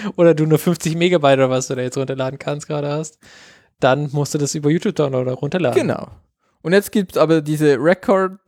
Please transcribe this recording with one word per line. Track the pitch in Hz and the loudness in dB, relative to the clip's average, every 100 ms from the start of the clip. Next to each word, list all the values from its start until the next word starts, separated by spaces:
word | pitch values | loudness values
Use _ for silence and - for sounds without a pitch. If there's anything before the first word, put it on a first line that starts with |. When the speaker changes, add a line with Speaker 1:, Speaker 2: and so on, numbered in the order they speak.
| 214 - | -8 2
Speaker 1:
oder | 170 | 4
du | 156 156 | 4 2
nur | 156 | 2
fünfzig | - 170 160 160 | 0 -2 -2 0
Megabyte | 180 180 143 135 | 2 4 4 4
oder | 131 | 2
was | 127 127 | 0 -4
du | 127 | -6
da | |
jetzt | 127 139 | -4 -4
runterladen | 135 135 131 139 | -6 -4 -6 -6
kannst, | - 147 - | -8 -8 -6
gerade | 151 143 | -6 -4
hast, | 147 160 _ - - - _ _ - | -6 -8 _ -20 -20 -20 _ _ 0
dann | 135 135 147 | 2 2 0
musst | 143 139 | -4 -4
du | 156 | -2
das | 143 156 | -4 -2
über | 147 | 0
YouTube-Downloader | 170 220 180 147 127 123 | 0 -2 -2 -2 -2 -4
runterladen. | 127 143 185 139 127 | -4 -4 -2 0 0
Speaker 2:
Genau. | 233 - - - _ _ _ _ | -2 -4 -8 -20 _ _ _ _
Und | 160 | 0
jetzt | 190 202 | 2 2
gibt's | 220 185 - | -2 -2 0
aber | 156 160 | 2 2
diese | 151 151 151 131 | 0 0 2 4
Record | 151 185 - 190 190 190 | 2 0 2 0 0 -6